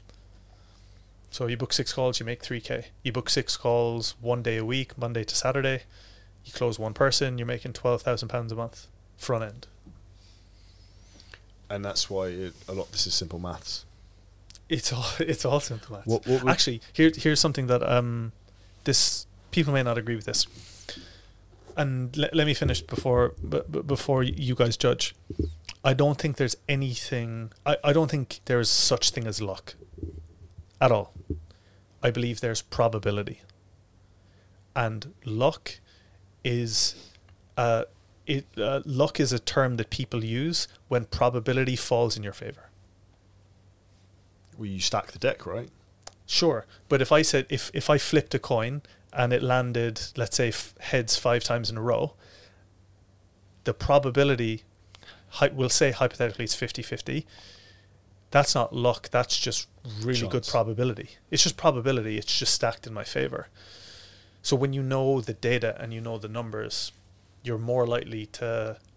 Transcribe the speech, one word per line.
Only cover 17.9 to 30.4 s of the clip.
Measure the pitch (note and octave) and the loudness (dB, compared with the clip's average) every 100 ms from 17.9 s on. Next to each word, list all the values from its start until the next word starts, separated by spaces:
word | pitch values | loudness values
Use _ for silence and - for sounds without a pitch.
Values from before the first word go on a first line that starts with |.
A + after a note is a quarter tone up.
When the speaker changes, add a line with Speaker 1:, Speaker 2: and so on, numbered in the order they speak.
| B2 A#2+ A#2 A2+ - - - - - | 2 2 -2 -6 -10 -20 -20 -20 -6
Speaker 1:
this, | - C3 - - - - - | 2 4 4 0 -6 -18 -2
people | - D3+ | 2 4
may | C#3 | 2
not | B2 A#2 | 2 0
agree | A2+ A#2 | -2 -4
with | |
this. | G#2 G#2+ - - - - - - - - - - - - - - | -2 0 0 -4 -20 -16 -14 -14 -16 -20 -20 -20 -20 -20 -8 -2
And | C#3+ C3 B2 C#3 | -2 0 -2 0
le-, | D3 | 2
let | D#3+ D3+ | 4 4
me | |
finish | C#3+ C#3 B2 | 2 2 0
before, | - B2 C3+ B2 B2 C#3+ D3+ | -2 -4 2 4 4 0 -4
b-, | D3+ - | -2 -2
b-, | D3 | -4
before | D3 C#3 - C3+ | -2 -2 2 2
you | B2+ B2+ B2 | 2 0 -2
guys | B2 A#2+ A2+ | 2 2 2
judge. | B2+ A#2+ - - - - - - - - | 2 2 -2 -6 -8 -4 -4 -6 -16 -4
I | C3+ | 0
don't | B2+ C#3+ C#3+ | 4 4 2
think | D#3 C3+ | -2 -2
there's | C3 - - | -2 -2 -2
anything, | C#3 C3+ A#2+ - B2 A#2 A2+ A2+ - - | -2 -2 -4 -6 -4 -4 -8 -10 -6 0
I, | D3 | 2
I | D3 | 4
don't | D3 D#3 | 4 4
think | D3+ B2+ - - | 0 -2 -6 0
there's | B2 A2+ | 2 4
such | - - B2 - | 4 4 4 2
thing | - A2+ | 0 -4
as | G#2 | -4
luck | G#2 F#2+ - - - - - - - - | -6 -6 -12 -18 -20 -14 -12 -12 -18 -20